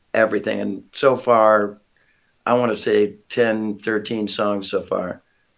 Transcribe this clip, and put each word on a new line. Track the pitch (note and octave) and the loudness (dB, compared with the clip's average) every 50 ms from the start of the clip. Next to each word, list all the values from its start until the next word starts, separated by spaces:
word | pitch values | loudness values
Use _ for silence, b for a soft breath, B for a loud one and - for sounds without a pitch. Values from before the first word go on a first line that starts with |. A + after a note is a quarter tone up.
| _ _ - | _ _ 0
everything. | A2+ A2 G#2+ G#2+ G2+ - A2 G#2 G2+ | 0 0 0 0 -2 -4 -4 -6 -4
And | G#2 G2+ G2 F#2+ - _ - | -6 -6 -8 -10 -12 _ -6
so | - C#3+ C3+ B2+ | 0 2 2 2
far, | A#2+ - A#2+ A#2+ A2+ A2 G#2+ G#2+ G#2+ G#2 G2+ G#2 - _ _ _ _ _ _ _ _ _ _ _ _ _ | 2 2 4 4 6 6 6 6 4 2 -2 -6 -12 _ _ _ _ _ _ _ _ _ _ _ _ _
I | A2+ A#2+ | 0 2
wanna | B2 B2 A#2 G#2+ | 2 2 0 -2
say | G#2+ - A2+ G#2+ G#2 G#2 G2 G2+ - _ | -2 0 0 2 2 2 0 -2 -8 _
ten, | - - B2+ A#2 A2+ A2 A2 A2 G#2+ G2 | -6 -2 0 0 0 0 -2 -4 -6 -8
thirteen | G2+ - A2+ A2 G#2 G#2 - A#2 A2 G#2 G2+ | -6 -4 -4 -4 -4 -4 -4 -6 -6 -4 -4
songs | - - G#2+ G#2 G2+ G2 F#2+ - | -4 -2 -2 -2 -2 -4 -4 -4
so | - F#2 | -6 -6
far. | F#2 - F#2+ F#2 F#2 F2+ - - _ _ _ _ _ _ _ | -4 -4 -4 -4 -4 -6 -10 -14 _ _ _ _ _ _ _